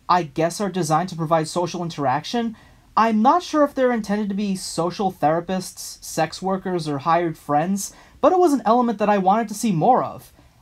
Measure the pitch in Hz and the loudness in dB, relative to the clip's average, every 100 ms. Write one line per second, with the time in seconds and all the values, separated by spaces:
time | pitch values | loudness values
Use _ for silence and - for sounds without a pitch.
0 | - 180 160 - 160 170 202 180 156 156 | 0 0 0 -2 -2 -2 -4 -2 0 0
1 | 185 165 160 165 160 175 175 175 170 156 | 0 -4 0 0 0 -2 -4 -4 -6 -2
2 | 139 139 - 240 233 226 - - _ - | -2 -2 -2 -4 -4 -6 -18 -20 _ 2
3 | 226 214 240 349 - 302 285 269 254 233 | 2 4 4 4 2 2 2 2 0 0
4 | 202 208 208 196 208 190 - - 175 175 | -2 -2 -2 -4 -4 -4 -6 -4 -4 -2
5 | 196 175 147 165 165 185 185 - - - | -4 0 0 0 -2 -6 -6 -12 -16 -14
6 | - - 160 - 190 190 190 180 151 143 | -8 -4 -4 -4 -4 -4 -2 -4 -2 -2
7 | 170 170 170 160 - 147 175 196 - - | 0 0 0 -4 -2 0 0 -2 -6 -14
8 | - - 285 370 359 277 202 240 240 226 | -20 0 2 4 4 4 2 2 2 0
9 | 208 208 185 214 233 208 226 165 190 240 | 2 2 2 2 0 -4 -2 2 4 2
10 | 127 87 - _ _ _ | 0 -8 -18 _ _ _